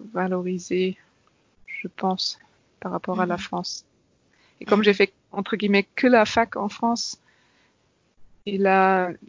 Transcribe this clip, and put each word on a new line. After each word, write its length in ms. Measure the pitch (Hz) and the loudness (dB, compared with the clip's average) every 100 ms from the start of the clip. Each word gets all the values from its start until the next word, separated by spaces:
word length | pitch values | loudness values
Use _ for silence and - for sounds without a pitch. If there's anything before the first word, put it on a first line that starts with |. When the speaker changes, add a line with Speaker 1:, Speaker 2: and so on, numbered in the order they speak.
| 214 | -8
Speaker 1:
valorisé, 840 | 185 185 185 180 185 175 180 185 185 _ _ _ _ _ _ - | -4 -2 -2 -4 -6 -4 -2 -2 -4 _ _ _ _ _ _ -16
je 220 | - - | -14 -12
pense, 500 | - 196 185 - - _ _ _ _ | -6 -4 -2 -4 -8 _ _ _ _
par 140 | 185 | -10
rapport 280 | 175 - 180 | -8 -4 -2
à 60 | 180 | -2
la 80 | |
Speaker 2:
Mhm. 60 | 175 | -4
Speaker 1:
France. 440 | 196 175 180 - - _ _ _ _ _ _ _ | -6 -8 -8 -12 -16 _ _ _ _ _ _ _
Et 40 | |
comme 140 | - 208 | 0 4
Speaker 2:
Mhm. 60 | |
Speaker 1:
j'ai 100 | 208 | 4
fait, 180 | 196 196 _ _ | 4 2 _ _
entre 240 | - 196 202 | -10 -6 -2
guillemets, 320 | 202 196 208 - | 2 2 0 0
que 100 | 254 | 4
la 180 | 240 | 6
fac 300 | 214 - 226 | 6 2 0
en 140 | - 208 | -2 -6
France, 500 | - 233 233 - - _ _ _ _ _ _ _ _ _ _ - _ - | -4 -2 -2 -4 -12 _ _ _ _ _ _ _ _ _ _ -20 _ -6
et 120 | 196 | 0
là, 520 | 196 190 190 190 180 165 | 4 4 4 2 0 -6